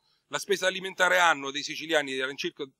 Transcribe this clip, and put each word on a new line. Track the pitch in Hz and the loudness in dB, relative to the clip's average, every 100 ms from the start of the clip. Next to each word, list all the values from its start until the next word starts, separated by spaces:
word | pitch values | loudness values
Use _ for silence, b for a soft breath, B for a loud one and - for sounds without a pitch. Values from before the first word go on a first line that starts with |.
| _ _ _ | _ _ _
la | 143 | -8
spesa | - 185 185 | -4 -2 -2
alimentare | 185 190 180 180 180 | -2 -6 0 4 6
annua | 170 147 139 | 6 4 -2
dei | 143 | -6
siciliani | 143 135 156 156 139 | -8 -8 0 0 0
era | 131 131 | -4 -4
in | 139 | -6
circa | 175 - 139 | -8 -8 -12